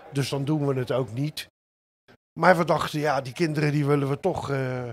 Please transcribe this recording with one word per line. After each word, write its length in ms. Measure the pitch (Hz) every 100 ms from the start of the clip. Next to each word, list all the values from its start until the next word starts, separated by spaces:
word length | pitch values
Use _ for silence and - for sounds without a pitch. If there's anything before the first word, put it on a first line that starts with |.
| -
Dus 160 | 139 131
dan 160 | 139
doen 220 | 135 156 143
we 80 |
het 180 | 131 120
ook 200 | 127 117
niet. 340 | 117 151 - - _ _ _ _ _ _ - _ -
Maar 160 | 170 170
we 80 |
dachten, 360 | 170 151 - 151
ja, 200 | 147 135
die 120 | 131
kinderen, 400 | 123 165 151 147
die 140 | 147 143
willen 220 | 147 135
we 120 | 139
toch, 300 | 190 156 -
eh, 320 | 135 131 127 123